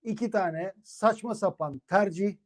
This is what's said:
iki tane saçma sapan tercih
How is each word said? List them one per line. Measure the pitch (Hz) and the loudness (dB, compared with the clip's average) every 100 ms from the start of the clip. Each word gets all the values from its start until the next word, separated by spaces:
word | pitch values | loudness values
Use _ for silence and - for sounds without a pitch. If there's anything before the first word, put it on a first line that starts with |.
iki | 233 220 233 | -4 -2 0
tane | 214 180 160 190 - | 2 2 -2 -8 -10
saçma | - - 214 220 214 214 | -20 0 2 2 -4 -2
sapan | 196 - 151 139 _ | -2 -2 -6 -6 _
tercih | 185 202 165 202 175 | 2 2 0 -2 -4